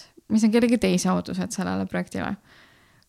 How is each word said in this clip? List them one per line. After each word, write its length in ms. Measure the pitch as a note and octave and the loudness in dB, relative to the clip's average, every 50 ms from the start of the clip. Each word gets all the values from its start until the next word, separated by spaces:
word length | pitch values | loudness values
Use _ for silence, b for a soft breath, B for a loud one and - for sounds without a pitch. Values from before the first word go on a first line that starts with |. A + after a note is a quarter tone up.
| - - _ - _ _ | -14 -18 _ -20 _ _
mis 160 | G#3+ A3 G#3+ | 0 2 4
on 80 | A3 G#3 | 4 4
kellegi 240 | A#3 A3+ A#3 A#3 | 4 4 4 2
teise 320 | A#3 - F#3+ F3+ F3+ - F#3 F#3 | 2 2 2 2 2 2 2 0
ootused 400 | F3+ F3 - F#3 F#3 F3+ F#3 - | 0 -2 -4 -6 -6 -6 -6 -6
sellele 320 | - F#3 F3+ F#3+ F#3+ F#3+ F#3+ | -6 -4 -4 -2 -4 -4 -4
projektile. 460 | - F3+ F3+ - - F#3+ - - G3+ - b b b b b b b b b b b b b | -4 -6 -6 -6 -6 -8 -6 -6 -8 -8 b b b b b b b b b b b b b